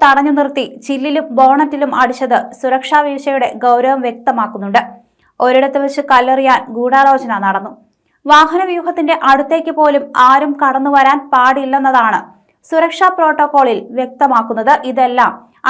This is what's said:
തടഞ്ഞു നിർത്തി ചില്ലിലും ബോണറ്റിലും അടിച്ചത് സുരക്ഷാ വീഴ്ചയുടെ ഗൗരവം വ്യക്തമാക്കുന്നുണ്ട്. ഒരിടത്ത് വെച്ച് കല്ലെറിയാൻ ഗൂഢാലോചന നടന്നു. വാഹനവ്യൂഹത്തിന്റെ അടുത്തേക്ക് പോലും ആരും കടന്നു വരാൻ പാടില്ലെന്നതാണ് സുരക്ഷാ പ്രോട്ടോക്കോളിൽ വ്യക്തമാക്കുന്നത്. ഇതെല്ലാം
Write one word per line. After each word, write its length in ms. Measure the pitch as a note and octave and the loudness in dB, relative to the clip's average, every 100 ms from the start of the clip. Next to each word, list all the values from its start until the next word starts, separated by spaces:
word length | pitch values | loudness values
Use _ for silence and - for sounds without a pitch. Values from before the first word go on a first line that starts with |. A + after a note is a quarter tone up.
തടഞ്ഞു 320 | C#4+ C4+ C#4+ C#4+ | 2 4 2 0
നിർത്തി 280 | C#4 C#4 A#3 - - | 0 -4 -6 -8 -8
ചില്ലിലും 400 | C4+ C#4 D4+ D#4 B3 | -6 -2 -4 -2 2
ബോണറ്റിലും 540 | C4 C#4 D4+ C#4+ C#4 A3+ | 4 4 0 -2 -4 -2
അടിച്ചത് 360 | B3 B3 C4 A3+ - - | -2 -2 -2 -2 -2 -6
സുരക്ഷാ 400 | C4 C4 C4 D4+ D4 | -2 -2 0 0 0
വീഴ്ചയുടെ 440 | C#4 C#4+ C4+ B3 A3 | -4 -4 -2 -4 -2
ഗൗരവം 380 | B3 A#3+ C4 C4+ B3 | 0 2 2 -2 -4
വ്യക്തമാക്കുന്നുണ്ട്. 720 | A#3 - A#3 A#3 G3+ G3 A3 - - _ _ _ - B3 | -4 -4 -2 -4 -6 -4 -2 -2 -8 _ _ _ -4 0
ഒരിടത്ത് 340 | C4 C#4 C#4 C#4 | 2 0 -2 -4
വെച്ച് 180 | C#4 C#4+ | -6 0
കല്ലെറിയാൻ 480 | C4 B3+ C4 C4+ A#3+ A#3+ A3+ | 2 2 0 2 0 -2 -6
ഗൂഢാലോചന 640 | B3 C4+ C#4 C4+ B3+ G3+ G3 | 0 2 4 2 -2 -4 -2
നടന്നു. 260 | F#3+ G3+ - _ _ _ _ C#4+ | -4 -6 -16 _ _ _ _ 2
വാഹനവ്യൂഹത്തിന്റെ 840 | D4+ D#4+ F4 F#4+ F4 E4+ F4 D4+ D#4+ C4 | 4 4 0 -4 -4 -4 -4 -2 0 2
അടുത്തേക്ക് 440 | C4+ C#4+ D#4+ D#4+ D#4 | 2 2 -2 -2 0
പോലും 260 | D4+ C#4+ C#4+ - B3+ | 2 2 -2 2 4
ആരും 260 | C4+ D4 C#4+ | 4 2 -2
കടന്നു 320 | C#4+ C4+ C#4 C#4 | -2 0 0 2
വരാൻ 200 | C4+ D4 C#4+ | 2 0 0
പാടില്ലെന്നതാണ് 880 | C4 B3 C4+ C4+ C#4 C4+ C4 A3+ F#3+ - _ _ _ - | 0 2 0 -2 -2 0 2 0 -2 -6 _ _ _ -4
സുരക്ഷാ 380 | D#4+ E4 E4 F#4 F4+ | -2 -2 0 0 2
പ്രോട്ടോക്കോളിൽ 640 | D#4+ D4+ D4 C#4+ C4+ A3 - A#3+ | 0 0 0 2 2 0 -6 -8
വ്യക്തമാക്കുന്നത്. 760 | B3+ C4 C#4 A#3+ A3+ A3+ A3+ D4+ B3+ | -8 -2 0 2 0 -2 0 0 0
ഇതെല്ലാം 420 | B3+ B3+ B3 A3+ - - _ - | -2 0 2 0 -2 -14 _ -4